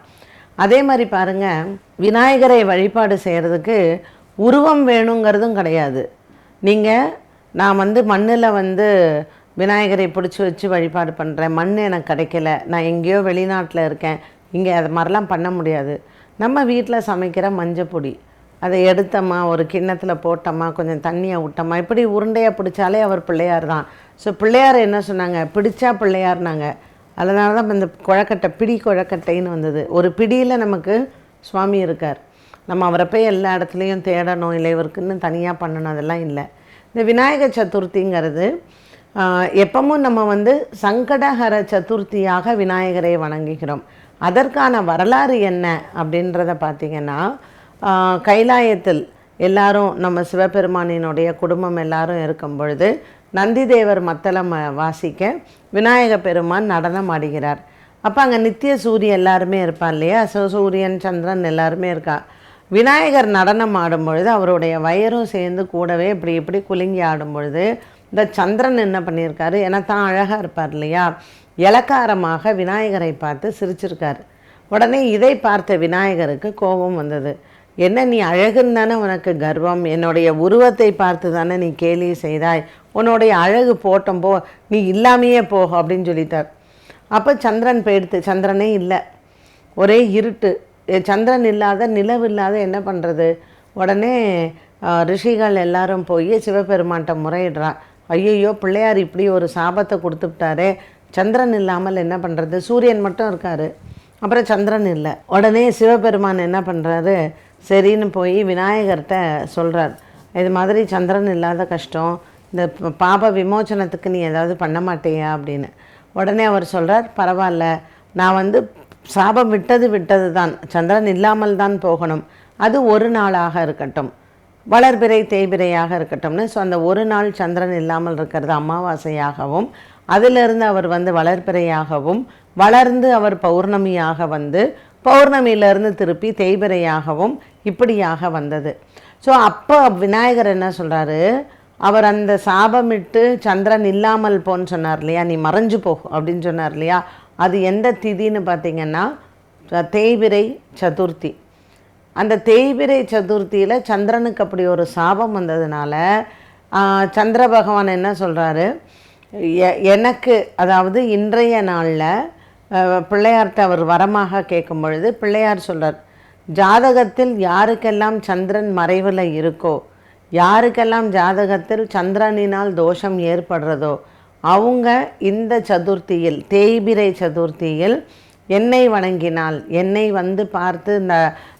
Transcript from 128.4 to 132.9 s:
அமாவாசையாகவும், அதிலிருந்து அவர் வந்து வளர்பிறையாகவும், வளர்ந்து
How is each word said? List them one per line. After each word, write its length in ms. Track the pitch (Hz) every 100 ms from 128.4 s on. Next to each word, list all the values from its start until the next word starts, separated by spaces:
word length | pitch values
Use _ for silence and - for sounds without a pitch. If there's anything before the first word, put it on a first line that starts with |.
| 147
அமாவாசையாகவும், 1160 | 151 156 170 180 156 160 151 143 143 139 160 240 - - _ -
அதிலிருந்து 600 | 190 247 254 233 226 220
அவர் 220 | 190 175
வந்து 260 | 175 180
வளர்பிறையாகவும், 1120 | 170 160 185 180 180 170 160 151 147 147 214 254 - _
வளர்ந்து 600 | 175 202 247 247